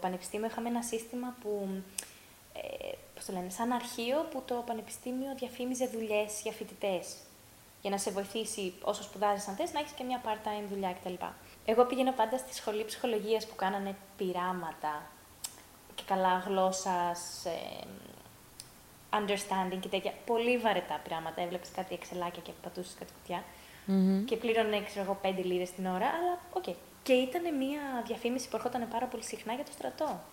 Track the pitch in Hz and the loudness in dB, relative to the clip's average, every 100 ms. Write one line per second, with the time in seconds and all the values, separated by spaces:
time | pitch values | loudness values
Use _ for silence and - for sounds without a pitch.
0 | 185 185 - 208 220 220 233 240 240 226 | 0 -2 -4 -2 -2 -2 -2 0 0 -4
1 | 226 247 247 247 208 208 190 190 190 - | -4 -6 -6 -6 -2 -2 0 -4 -6 -10
2 | - - - - - - - - 50 - | -12 -12 -20 -20 -16 -10 -8 -8 -8 -8
3 | - - - 190 180 185 233 247 240 - | -12 -12 -6 -4 -4 -2 0 0 -2 -4
4 | 233 285 311 262 262 240 240 220 214 - | 0 2 0 -4 -2 -2 -2 -4 -6 -8
5 | 247 254 269 269 240 240 247 247 254 226 | -4 -2 -4 -4 -6 -4 -2 0 0 0
6 | 220 208 208 - 214 208 208 - 202 180 | 2 2 2 -2 -4 -6 -8 -2 0 0
7 | 170 - - - - - - - 202 196 | -2 -12 -16 -20 -20 -20 -20 -6 -2 0
8 | 214 190 196 226 214 - 190 180 - 202 | 0 0 -2 -2 -2 -2 -4 -2 0 -2
9 | - 196 208 202 202 196 339 294 294 - | -2 2 4 4 0 -2 -2 -2 -4 -4
10 | 254 247 240 214 214 208 208 196 190 180 | -2 -2 -2 -2 -2 -4 -2 -2 0 -2
11 | 185 180 170 - - - - 220 240 262 | -4 -4 -6 -8 -16 -4 4 8 8 6
12 | 262 254 226 254 - - - 214 220 - | 4 4 2 2 -2 -6 -2 -2 -2 -2
13 | 254 220 202 220 214 - 190 202 196 196 | 0 2 4 2 2 -2 0 0 -2 -6
14 | - - 185 180 180 185 170 - 151 151 | -10 -4 0 2 0 0 -4 -4 -2 -2
15 | 165 - - - - - - - - - | -6 -16 -20 -14 -14 -14 -20 -20 -18 -10
16 | - 190 185 185 190 190 190 185 196 180 | 0 4 6 6 4 4 4 4 2 2
17 | 175 175 - - 180 165 - - - - | 2 0 -4 -6 -4 -4 -4 -8 -10 -12
18 | - - - - - - - - - - | -14 -16 -18 -20 -20 -18 -18 -18 -20 -20
19 | - 208 202 202 - 190 180 185 185 190 | 0 2 4 2 2 2 2 0 0 0
20 | 190 - - 233 233 247 220 185 175 151 | 0 -2 0 4 6 6 6 4 2 -4
21 | - 165 165 160 175 180 - - 180 175 | -4 -4 -4 -2 -2 -2 -6 -6 -4 -6
22 | - 180 175 170 165 - 180 180 180 - | -6 -4 -4 -6 -10 -10 -10 -8 -8 -10
23 | - - - 175 - - - - - 190 | -14 -12 -6 -6 -6 -14 -18 -8 2 6
24 | 185 190 226 226 233 226 214 208 202 208 | 8 6 2 2 4 4 6 4 0 -2
25 | 190 196 190 185 180 180 180 - 185 185 | 0 2 2 2 2 2 0 -2 0 2
26 | 240 320 349 359 - - 359 170 - - | 2 4 2 0 -2 -4 -4 -6 -10 -2
27 | - 254 262 359 339 285 269 294 277 254 | 6 6 6 2 0 2 2 0 -2 -2
28 | 214 214 233 254 - 220 247 233 226 226 | -2 -2 0 0 0 -2 0 -2 -2 0
29 | 247 233 - 220 220 247 285 - 262 254 | -2 -2 -6 -6 -4 -4 -4 -6 -6 -2
30 | 302 180 - | 0 -2 -6